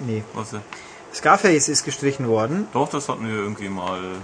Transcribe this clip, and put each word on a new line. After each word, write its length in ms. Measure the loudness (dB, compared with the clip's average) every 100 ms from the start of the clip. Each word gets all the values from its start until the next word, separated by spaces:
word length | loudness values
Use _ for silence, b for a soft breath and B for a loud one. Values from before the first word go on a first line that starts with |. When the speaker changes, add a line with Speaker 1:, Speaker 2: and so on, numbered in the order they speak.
Speaker 1:
Nee. 220 | -4 -4 -4
Speaker 2:
Was 180 | -8 -8
denn? 100 | -10 -12 B B B -14
Speaker 1:
Scarface 540 | 0 4 6 6 6 4
ist 160 | 0
gestrichen 440 | -2 -2 -2 0 2
worden. 400 | 2 2 -2 -2
Speaker 2:
Doch, 160 | 0 0
das 200 | -2 -4
hatten 180 | -4 -4
wir 80 | -4
irgendwie 320 | -4 -6 -6
mal 300 | -4 -4 -4 -6 -10